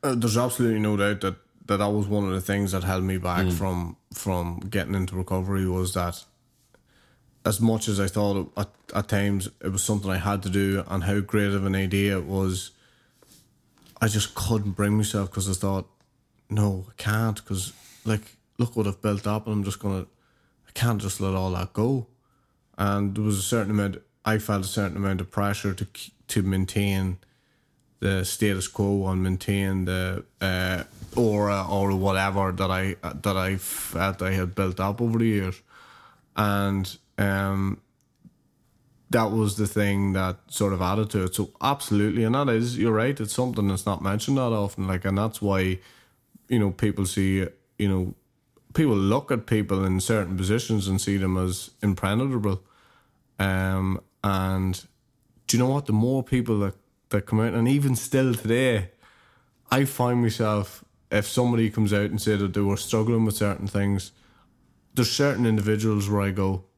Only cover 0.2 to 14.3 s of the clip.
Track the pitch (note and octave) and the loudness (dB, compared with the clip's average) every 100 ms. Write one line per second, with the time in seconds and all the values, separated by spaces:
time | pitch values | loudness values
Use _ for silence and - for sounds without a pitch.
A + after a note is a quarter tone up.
0.2 | A#2 A2 B2 - A#2+ G#2+ G#2+ G#2 G2+ G#2 | 2 2 0 2 2 2 2 2 2 0
1.2 | G2 F#2 _ _ - G2+ G#2 G#2 G2 G#2 | -2 -6 _ _ -2 2 2 2 0 0
2.2 | G2 F#2 F#2 G2+ G2+ F#2+ F#2 F#2+ F#2+ F#2 | 0 -2 0 0 0 -2 -2 0 0 -2
3.2 | F2+ F2 F#2+ E2+ G2 F2+ E2+ - _ - | 0 0 0 0 -2 -4 -6 -10 _ -8
4.2 | - F2+ F2 F2 F#2+ G2+ - G2 F#2 F#2 | -4 -2 -4 -6 -6 -4 -2 -2 -2 -4
5.2 | F#2 F#2 F#2 G2 F#2+ F2+ F#2 F#2 F2 E2+ | -4 -2 -2 -2 0 0 -2 -2 -2 -4
6.2 | - _ _ _ _ _ _ _ _ _ | -16 _ _ _ _ _ _ _ _ _
7.2 | _ _ - G#2 A2+ A2 - G2+ G2 G#2 | _ _ -4 2 2 2 -2 -2 -2 0
8.2 | G#2 G2 F2 - G#2 _ _ - G#2+ G#2 | 0 0 -4 -6 -8 _ _ -6 -2 0
9.2 | G2+ G2 F#2+ - - G2 - G#2+ G2 F#2 | 0 -2 -4 -8 -6 -4 0 -2 0 -2
10.2 | F2+ G2+ F#2+ F#2+ G2 G2 F#2 F#2+ F2+ G2+ | 0 -2 -2 0 0 0 -2 -4 0 -2
11.2 | G2 G#2+ G2+ G2 G2 G2 F#2+ G2 G2+ G2 | 0 0 0 0 0 0 0 2 2 0
12.2 | D2+ F#2+ F#2+ F#2 - _ _ _ _ _ | -2 -2 0 -2 -8 _ _ _ _ _
13.2 | _ - _ _ _ _ - - A2+ G#2 | _ -20 _ _ _ _ -20 -2 0 2
14.2 | - | -2